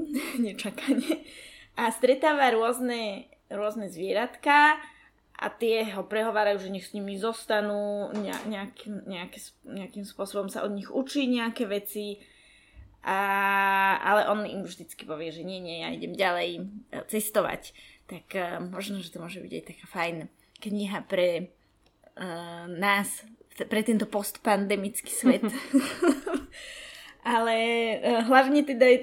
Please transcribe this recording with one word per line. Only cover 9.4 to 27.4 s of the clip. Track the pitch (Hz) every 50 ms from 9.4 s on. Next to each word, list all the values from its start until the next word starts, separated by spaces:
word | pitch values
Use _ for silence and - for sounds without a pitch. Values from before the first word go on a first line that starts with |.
| - - - _
nejakým | - - - 196 190 - - 208
spôsobom | 202 196 - - 196 196 - 202 196 196
sa | - - -
od | 208 202
nich | 202 202 -
učí | - 269 262 269 - 285 269 247
nejaké | 247 240 233 226 226 - 247 190
veci, | 202 202 202 - - 208 208 208 202 202 - - _ _ _ _ _ _ _ _ - - - - _ _ -
a, | - 190 196 202 196 196 196 196 196 196 196 196 196 196 196 196 196 190 -
ale | - 185 208 208 - -
on | 208 214 208 -
im | - 196 180
vždycky | - - - 165 - - - -
povie, | - 160 147 165 165
že | 156 165 175
nie, | 180 190 185
nie, | 180 170 165 165 165
ja | 165 165
idem | 165 170 170 - -
ďalej, | 190 180 175 175 175 175 175 170
e, | 185 196 208 214 - _ - - - -
cestovať. | - 214 214 - - 214 170 135 - - - - - - - - - - _ -
Tak, | 185 165 - - -
e, | 196 180 175 175 170 180 180
možno, | 185 180 202 208 202 196
že | 175 170 -
to | 180
môže | 170 175 190 180
byť | 170 - 165
aj | 160 -
taká | - 170 - - -
fajn | - 185 170 170 170 160 156 - _ _ _ _ - -
kniha | - 214 202 208 202 190 208 - -
pre, | - 196 180 180 180 170 165 185 - _ _ _ _ _ _ _ _ _ _ _ - _ -
e, | 185 185 165 170 170 170 170 170 170 175
nás, | 175 165 196 202 202 202 202 190 - - - - - - - _ -
t-, | - - -
pre | 220 214 220
tento | 240 226 202 - -
postpandemický | - 208 202 - - - - 226 208 196 202 196 208 202 196 208 - - - - -
svet. | - - 247 240 202 - 208 226 269 - - - 269 - - - - 349 339 - - - 349 330 -
<laughs> | - - - - - - - - - - - - - - - _ - 233 240
Ale, | 226